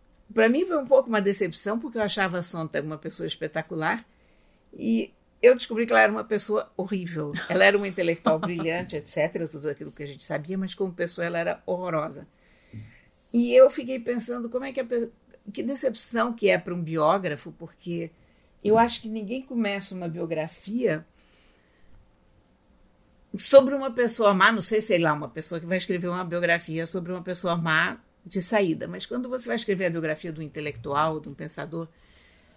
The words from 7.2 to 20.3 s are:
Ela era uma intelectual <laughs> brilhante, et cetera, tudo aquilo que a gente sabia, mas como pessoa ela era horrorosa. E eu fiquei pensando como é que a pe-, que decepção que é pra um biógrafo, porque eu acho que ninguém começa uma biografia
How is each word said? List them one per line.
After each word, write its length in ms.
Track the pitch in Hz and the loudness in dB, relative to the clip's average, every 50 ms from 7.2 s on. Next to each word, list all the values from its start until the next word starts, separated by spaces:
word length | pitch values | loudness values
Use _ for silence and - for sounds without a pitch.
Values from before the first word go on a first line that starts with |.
| 151 147 151 - - - | -6 -6 -6 -8 -4 0
Ela 160 | 170 185 196 | 4 6 6
era 140 | 202 202 202 | 6 6 4
uma 100 | 202 196 | 0 -2
intelectual 500 | 175 196 175 165 170 - - 165 160 160 | -4 -2 0 0 0 2 2 2 2 2
<laughs> 0 | |
brilhante, 560 | 196 175 180 170 175 160 165 180 185 - 170 | 2 -2 -4 -2 -2 -2 -2 -4 -6 -6 -8
et 100 | 147 147 - | -8 -8 -4
cetera, 400 | - 160 147 165 - 175 165 151 | -2 0 0 0 0 -4 -6 -6
tudo 220 | - 143 147 147 | -8 -8 -6 -6
aquilo 200 | 139 - 151 147 | -6 -8 -10 -14
que 120 | - - | -14 -12
a 40 | 147 | -14
gente 160 | 143 135 - - | -14 -14 -14 -10
sabia, 340 | - 151 147 147 165 196 196 | -8 -6 -6 -6 -6 -6 -4
mas 160 | 190 185 - | -6 -6 -4
como 180 | - 196 185 | -4 -6 -4
pessoa 320 | 175 180 175 170 - 180 170 | -4 -4 -6 -6 -4 -6 -6
ela 140 | 170 170 165 | -4 -4 -2
era 240 | 170 175 - - _ | -2 -4 -4 -6 _
horrorosa. 640 | 185 180 180 185 175 165 151 151 160 139 - 151 - _ _ _ _ _ _ _ _ 117 107 - - - - _ _ _ _ _ _ | -6 -4 -4 -4 -2 -2 -2 -2 -4 -8 -12 -18 -20 _ _ _ _ _ _ _ _ -18 -18 -18 -18 -20 -20 _ _ _ _ _ _
E 220 | - 240 240 240 240 | 0 2 2 6 8
eu 160 | 254 269 285 | 10 10 10
fiquei 280 | - 320 247 247 262 240 | 8 4 -6 -6 -6 -6
pensando 520 | 233 247 240 233 226 240 240 247 226 233 | -4 -4 -4 -4 -4 -6 -6 -8 -6 -6
como 140 | 240 254 277 | -6 -6 -8
é 60 | 277 | -6
que 80 | 247 269 | -6 -6
a 40 | 247 | -4
pe-, 240 | 233 247 233 233 233 - _ _ _ - - _ 208 | -2 -2 -2 -2 -4 -8 _ _ _ -20 -20 _ -12
que 100 | - - | -10 -6
decepção 720 | 220 247 277 247 294 254 226 - - - 233 226 226 247 233 | -4 -4 -4 -2 -2 -4 -4 -4 -4 -2 0 0 0 -2 0
que 140 | - 208 190 | 2 4 4
é 80 | 185 175 | 4 2
pra 160 | - 175 175 | 0 -4 -6
um 80 | 175 | -6
biógrafo, 680 | 165 156 165 160 151 156 185 202 185 160 147 123 - 170 | -4 -2 0 2 4 4 4 2 0 -4 -6 -6 -10 -14
porque 580 | 151 - 170 160 - _ - 175 170 170 170 165 - _ _ _ _ _ _ _ _ _ | -16 -16 -18 -20 -20 _ -10 -8 -8 -6 -8 -10 -12 _ _ _ _ _ _ _ _ _
eu 140 | - 208 214 | 2 4 6
acho 240 | 226 233 226 - - | 6 6 4 2 -4
que 80 | - 214 | -8 -8
ninguém 320 | 220 220 208 190 247 269 | -8 -8 -8 -6 -8 -8
começa 540 | 262 - 254 233 220 202 202 196 190 - 190 | -8 -4 -2 -2 0 0 -2 -4 -6 -8 -8
uma 140 | 180 175 170 | -8 -6 -6
biografia 960 | 160 175 - 165 | -6 -6 -6 -4